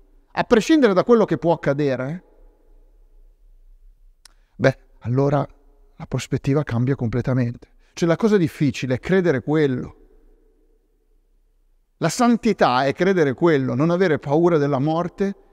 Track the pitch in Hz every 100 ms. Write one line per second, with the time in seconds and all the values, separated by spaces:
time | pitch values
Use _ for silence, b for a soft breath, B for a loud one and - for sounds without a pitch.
0 | _ _ _ - - 226 - 320 226 180
1 | 196 233 190 165 170 156 147 139 143 123
2 | 131 180 - _ - _ _ - _ _
3 | _ - - _ - - - - - _
4 | - _ - _ _ - - - _ _
5 | 113 127 139 143 - _ _ _ _ -
6 | 165 127 - 135 139 135 - 117 127 135
7 | 117 120 131 127 120 - - _ _ -
8 | 170 160 220 208 156 - 143 - 131 123
9 | - 190 175 131 - 156 143 123 - -
10 | _ _ _ _ _ _ _ _ _ _
11 | _ _ _ _ _ _ _ _ _ _
12 | 160 - 240 233 226 - 156 123 139 -
13 | 185 180 143 120 170 143 127 123 165 175
14 | 190 139 139 151 175 160 143 135 151 165
15 | 175 - 196 - _